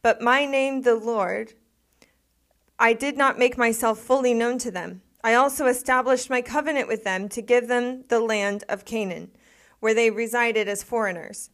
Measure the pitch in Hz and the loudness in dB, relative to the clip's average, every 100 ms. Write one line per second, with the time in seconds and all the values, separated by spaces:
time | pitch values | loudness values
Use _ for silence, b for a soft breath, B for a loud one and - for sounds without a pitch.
0 | 233 214 240 269 285 269 269 269 254 226 | 2 2 2 2 2 0 0 0 2 2
1 | 220 226 180 208 226 _ _ _ _ b | 0 -2 -2 -4 -8 _ _ _ _ b
2 | b b b _ _ _ _ - 233 233 | b b b _ _ _ _ 0 2 2
3 | 277 277 269 - 254 254 233 226 233 220 | -2 0 0 4 0 2 0 2 0 -2
4 | - 269 247 233 233 247 247 185 175 185 | 0 2 4 2 0 -2 -6 -8 -10 -14
5 | _ _ 226 233 277 277 262 247 - 254 | _ _ 2 4 4 2 0 0 0 0
6 | 254 254 - 254 247 277 294 285 - 220 | 2 0 0 -4 -2 -4 -2 -2 -2 -4
7 | 202 185 196 240 220 247 240 247 247 254 | -4 -4 -6 -10 2 2 4 -2 -2 -8
8 | 254 233 226 214 202 202 - 196 - 226 | -2 0 2 0 0 -4 -6 -8 -6 -6
9 | 196 160 170 b b b b b 220 220 | -6 -8 -14 b b b b b 0 4
10 | 226 208 226 240 233 220 202 202 - 233 | 2 0 -2 0 0 0 -2 -6 -4 -4
11 | 208 180 - - - | -2 -6 -12 -16 -18